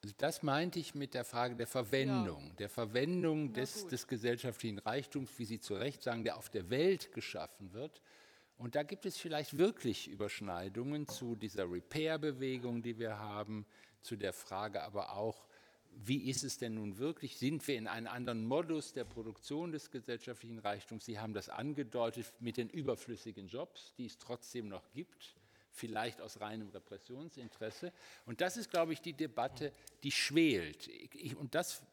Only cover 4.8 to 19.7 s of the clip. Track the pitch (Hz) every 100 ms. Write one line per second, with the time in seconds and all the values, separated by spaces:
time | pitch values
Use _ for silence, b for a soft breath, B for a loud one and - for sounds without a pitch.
4.8 | 107 123 135 147 131 - 113 110 - 98
5.8 | 123 139 - 117 113 - - 110 87 123
6.8 | 175 190 - - - 98 - - 98 101
7.8 | 151 - B B B B B B 120 147
8.8 | 147 196 190 - 170 151 151 139 185 226
9.8 | 127 101 - 98 104 - 101 87 95 101
10.8 | 127 147 147 - 123 113 107 - 92 87
11.8 | 87 156 156 160 151 131 135 131 120 120
12.8 | 117 113 113 104 107 101 104 107 104 B
13.8 | B B - 110 101 90 - 95 107 98
14.8 | - 101 92 98 110 - - B B B
15.8 | _ - 104 135 117 135 139 - 120 110
16.8 | 104 98 139 165 135 - 123 156 - 135
17.8 | 110 107 117 120 123 117 110 135 170 160
18.8 | - - 117 - 110 107 - 147 175